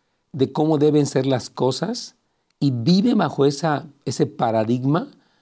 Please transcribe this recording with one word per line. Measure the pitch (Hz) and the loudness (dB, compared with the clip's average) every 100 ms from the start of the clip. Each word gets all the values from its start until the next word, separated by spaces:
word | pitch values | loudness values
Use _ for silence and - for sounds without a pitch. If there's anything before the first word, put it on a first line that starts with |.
| _ _ _ | _ _ _
de | - 131 | -2 -2
cómo | 147 156 151 | 0 0 2
deben | 151 147 143 | 4 4 2
ser | 135 135 | 0 0
las | 123 - | -2 -4
cosas | - 131 131 180 240 - _ _ _ _ - | -2 -2 -2 -6 -8 -12 _ _ _ _ -2
y | 143 | -2
vive | 120 113 185 240 | 0 2 2 4
bajo | 226 156 - 139 | 2 0 2 0
esa, | 143 160 143 - _ | 0 -2 -4 -6 _
ese | - 123 151 | -8 -4 -4
paradigma | - 120 110 110 127 131 165 285 - _ _ | -2 0 0 0 0 0 0 -2 -12 _ _